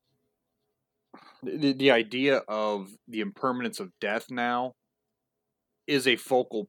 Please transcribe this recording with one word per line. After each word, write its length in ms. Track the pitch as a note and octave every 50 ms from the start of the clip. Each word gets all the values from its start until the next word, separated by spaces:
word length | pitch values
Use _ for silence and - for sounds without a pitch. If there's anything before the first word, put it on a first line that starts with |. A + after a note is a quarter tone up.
| _ _ _ _ _ _ _ _ _ _ _ _ _ _ _ _ _ _ _ _ _ _ - - - - - _ -
the, 300 | - - D3 D3+ C#3 C3+
the 180 | C3 C3+ C#3
idea 460 | B2+ A#2 A2+ G#2+ A2+ B2+ C3+ C#3+ C3+ A#2+ - -
of 420 | G#2+ G#2+ G#2+ G#2+ G#2 G2+ F#2+ F#2+ - - _ -
the 140 | A#2 A2
impermanence 580 | G#2 G2 G2+ - - C3 B2 B2 B2 A2+ A2+ -
of 120 | G2+ F#2 - _
death 280 | - G2+ G#2 A2+ - -
now 440 | B2+ B2 A#2+ A#2+ A#2+ B2 B2+ B2+ B2+ _ _ _ _ _ _ _ _ _ _ _ _ _ _ _ _ _ _ _ _ _ _ -
is 200 | D3 C#3 B2+ C3+
a 80 | A#2+
focal 520 | A2 - - C3 B2+ B2 - - A2 G2+